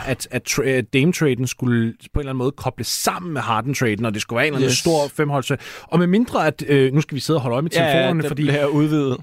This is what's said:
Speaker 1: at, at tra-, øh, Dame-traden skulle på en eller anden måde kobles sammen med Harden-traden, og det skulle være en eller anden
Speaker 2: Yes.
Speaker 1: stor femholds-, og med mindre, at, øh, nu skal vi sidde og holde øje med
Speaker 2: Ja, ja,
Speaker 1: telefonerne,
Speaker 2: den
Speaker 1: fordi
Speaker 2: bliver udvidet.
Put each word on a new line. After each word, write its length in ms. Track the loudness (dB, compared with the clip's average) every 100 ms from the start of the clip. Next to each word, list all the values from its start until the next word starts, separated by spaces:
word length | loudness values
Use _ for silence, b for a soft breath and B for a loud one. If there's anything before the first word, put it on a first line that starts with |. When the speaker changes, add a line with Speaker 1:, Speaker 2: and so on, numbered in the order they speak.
| -2
Speaker 1:
at, 200 | -6 -4
at 180 | -6 -4
tra-, 140 | -2
øh, 200 | 0 0 0
Dame-traden 540 | 2 2 2 0 0 -4
skulle 460 | -2 0 2 0 -4 -6
på 60 | -6
en 20 |
eller 80 | -4
anden 80 | -4
måde 140 | -4
kobles 360 | -4 -8 -6 -6
sammen 460 | -2 -2 -4 -6
med 80 | -6
Harden-traden, 640 | -2 -2 -2 0 0 0 -2
og 80 |
det 80 | -4
skulle 160 | -4 0
være 100 | 0
en 60 |
eller 40 | 0
anden 120 | 0
Speaker 2:
Yes. 60 | 0
Speaker 1:
stor 300 | 2 2 0
femholds-, 760 | -2 -2 -2 -2 -4 -6 -18 -2
og 120 | 2
med 80 | 4
mindre, 400 | 2 2 0 0
at, 160 | -2 2
øh, 260 | 4 4
nu 80 | 2
skal 140 | 0 -4
vi 40 |
sidde 180 | -2 0
og 40 |
holde 120 | 0 -2
øje 60 |
med 100 | 0
Speaker 2:
Ja, 80 | 0
ja, 40 | 2
Speaker 1:
telefonerne, 300 | 2 2 0
Speaker 2:
den 60 | -2
Speaker 1:
fordi 140 | 0
Speaker 2:
bliver 220 | 0 2 2
udvidet. 520 | 2 2 2 0 -2